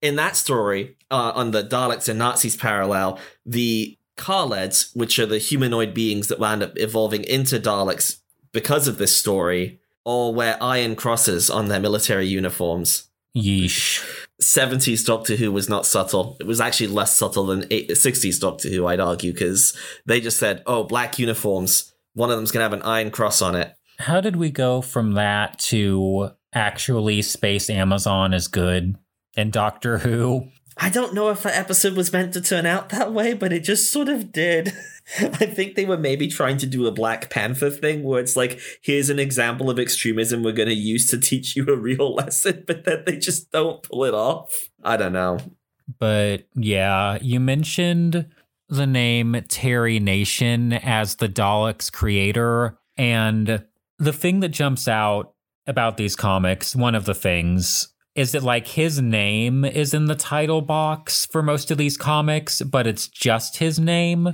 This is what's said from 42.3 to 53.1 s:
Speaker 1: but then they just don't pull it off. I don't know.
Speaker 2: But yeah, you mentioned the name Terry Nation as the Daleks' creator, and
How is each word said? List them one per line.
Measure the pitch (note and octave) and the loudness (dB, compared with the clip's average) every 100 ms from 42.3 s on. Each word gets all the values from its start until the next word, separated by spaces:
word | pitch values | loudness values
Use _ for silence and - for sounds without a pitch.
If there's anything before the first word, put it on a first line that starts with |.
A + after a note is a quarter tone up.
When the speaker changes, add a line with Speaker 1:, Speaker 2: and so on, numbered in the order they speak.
| - G3+ F#3 | -2 0 -2
Speaker 1:
but | - E3 | -4 -4
then | - D#3+ E3+ | -2 -2 -2
they | D3+ | -4
just | F3+ - - | -2 -4 -2
don't | D#3+ D#3+ D#3 | 0 0 -2
pull | - A#2+ | -10 -2
it | C3 | 0
off. | G#2+ A#2 D#3+ - - - _ | 0 0 -2 -6 -8 -8 _
I | - A#2 | -2 0
don't | F#2+ | 0
know. | F2+ F#2 F2+ - - _ _ - B2+ | 0 0 -2 -6 -18 _ _ -18 -4
Speaker 2:
But | A2 G#2+ G#2 G2+ - | 0 2 2 -2 -6
yeah, | - A2 G2 F#2+ G2 G2+ G2+ | -4 0 2 2 2 2 -2
you | C3 B2 | -2 0
mentioned | C3 C3+ D#3 - F3 E3+ E3+ E3+ D#3+ _ _ _ _ | 2 0 -2 0 0 2 2 0 -4 _ _ _ _
the | C#3 C#3 | -2 2
name | B2+ A#2+ A#2 A#2 A#2+ - | 2 4 2 2 0 -2
Terry | - C3 B2 A#2 A2+ | -2 0 2 2 2
Nation | G2+ G2 G2+ - A#2+ A#2+ A#2+ | 2 2 0 0 2 2 0
as | A#2 C3 A2 G#2+ - | 0 0 0 0 -2
the | A2 | -4
Daleks' | F#2+ G2+ G#2+ G#2+ G#2+ - | 0 2 2 0 -2 -8
creator, | - A2+ G2+ G2 G#2+ A#2 A#2 A#2+ - _ - | -2 0 2 2 0 0 0 -2 -4 _ -2
and | B2+ | 0